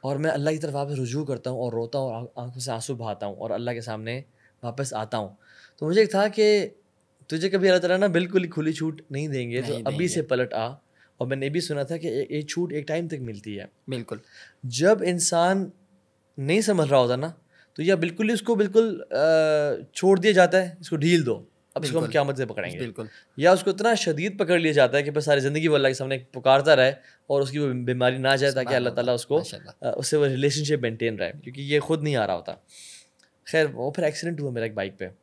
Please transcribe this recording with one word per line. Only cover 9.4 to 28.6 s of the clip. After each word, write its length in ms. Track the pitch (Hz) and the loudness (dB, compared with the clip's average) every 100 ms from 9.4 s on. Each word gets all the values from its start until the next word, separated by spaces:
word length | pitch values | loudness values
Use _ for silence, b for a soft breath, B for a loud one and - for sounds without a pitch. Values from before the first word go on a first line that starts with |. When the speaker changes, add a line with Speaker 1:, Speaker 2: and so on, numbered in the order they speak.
| 120 120 | -4 -4
Speaker 1:
तो 60 | 127 | -4
Speaker 2:
नहीं 160 | 135 | -4
Speaker 1:
अभी 80 | 117 | -4
Speaker 2:
देंगे। 160 | 139 175 | -2 -2
Speaker 1:
से 140 | 180 | -2
पलट 320 | 151 127 123 | -2 0 0
आ। 220 | - 113 143 _ b b _ | -2 -4 -8 _ b b _
और 80 | 127 | -4
मैंने 180 | 135 139 | -2 -2
ये 40 | |
भी 120 | 156 | -4
सुना 220 | 170 147 | -4 -4
था 140 | 139 165 | -4 -6
कि 100 | 160 | -4
ए-, 200 | 120 139 | -4 -4
ये 120 | 151 | -6
छूट 300 | 151 - 175 | -6 -6 -4
एक 120 | 147 143 | -6 -4
टाइम 200 | 160 175 | -4 -4
तक 100 | 156 | -8
मिलती 340 | 123 101 104 101 | -10 -12 -10 -12
है। 140 | 95 _ - | -12 _ -10
Speaker 2:
बिल्कुल। 300 | 131 - 107 B B B B 127 | -10 -8 -12 B B B B -10
Speaker 1:
जब 380 | 120 170 220 | 0 2 4
इंसान 680 | 180 180 165 170 175 190 180 - _ _ _ _ _ - | 2 0 0 2 4 2 -2 -10 _ _ _ _ _ -10
नहीं 220 | 135 185 | 0 0
समझ 300 | 220 190 147 | 2 2 4
रहा 80 | 139 | 4
होता 160 | 123 123 | 4 0
ना, 260 | 156 165 _ b b - | -4 -10 _ b b -4
तो 80 | |
या 120 | 165 190 | 2 2
बिल्कुल 320 | 175 170 214 | 2 -2 0
ही 60 | |
उसको 220 | 226 214 226 | 0 0 0
बिल्कुल, 440 | 202 208 226 196 | 4 4 4 0
अ, 920 | - 117 156 160 156 151 147 123 - - | -4 0 4 4 4 2 0 -2 -8 -2
छोड़ 240 | 185 190 | 4 4
दिया 140 | 196 | 6
जाता 240 | 190 175 185 | 8 8 6
है, 200 | 185 165 | 0 -8
इसको 140 | 165 160 | -6 0
ढील 280 | 151 175 | 4 4
दो, 280 | 131 101 - _ _ - | 2 -4 -6 _ _ -8
अब 60 | |
इसको 140 | 151 156 | -2 -2
हम 40 | |
Speaker 2:
बिल्कुल। 100 | 160 | 0
Speaker 1:
क़यामत 260 | 160 139 135 | 0 0 -2
से 80 | 123 | -6
पकड़ेंगे। 340 | 107 90 90 | -6 -8 -6
Speaker 2:
बिल्कुल। 300 | 120 104 110 B B - | -10 -10 -14 B B 2
Speaker 1:
या 140 | 156 | 4
उसको 180 | 185 190 | 6 2
इतना 240 | 190 214 220 | 0 2 2
शदीद 420 | - 147 185 202 | 0 -2 -4 -4
पकड़ 220 | 180 175 | 0 2
लिया 140 | 160 | 4
जाता 240 | 147 127 143 | 4 4 4
है 60 | |
कि 80 | 143 | -2
बस 140 | 147 151 | -4 2
सारी 160 | 143 | 2
ज़िंदगी 260 | 135 147 160 | 2 0 2
वो 80 | 147 | 4
अल्लाह 140 | 135 | 2
के 40 | |
सामने 320 | 131 135 135 127 | 0 -6 -6 -8
पुकारता 400 | 127 131 135 143 | -2 4 4 6
रहे 200 | 139 127 139 b b _ | 6 6 2 b b _
और 120 | 139 | -2
उसकी 180 | 135 139 | 0 -2
वो 140 | 143 | -4
बीमारी 440 | 127 120 127 127 131 | -4 -4 0 0 2
ना 180 | 131 135 | 2 2
जाए, 160 | 139 | 2
ताकि 120 | 131 | 0